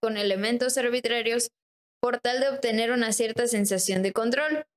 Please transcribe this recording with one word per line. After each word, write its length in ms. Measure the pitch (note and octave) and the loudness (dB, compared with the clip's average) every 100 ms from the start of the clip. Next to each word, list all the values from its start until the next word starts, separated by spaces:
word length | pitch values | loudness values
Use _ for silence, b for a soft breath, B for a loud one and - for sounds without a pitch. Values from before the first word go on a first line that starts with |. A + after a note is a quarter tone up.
con 160 | A3+ G#3+ | -4 0
elementos 600 | G3+ F#3+ G#3+ A#3+ B3+ B3+ | 0 0 0 0 0 0
arbitrarios 720 | A#3+ A#3+ A3+ A#3+ A3+ A#3 A#3 - _ _ _ _ | 0 0 0 0 0 0 -2 -8 _ _ _ _
por 200 | A#3+ A#3+ | -2 0
tal 200 | A#3+ B3+ | -2 0
de 100 | C4+ | 0
obtener 420 | C4+ B3 A3 A#3 | 0 0 0 2
una 200 | B3 A3+ | 0 0
cierta 360 | G#3+ A3+ A3+ A#3+ | 0 -2 0 0
sensación 560 | A3+ G3+ F#3+ F3+ F#3 | 2 2 0 0 0
de 100 | F#3+ | 0
control. 520 | G3 A3+ B3+ D4+ D4+ D4+ | 0 0 0 0 -2 -6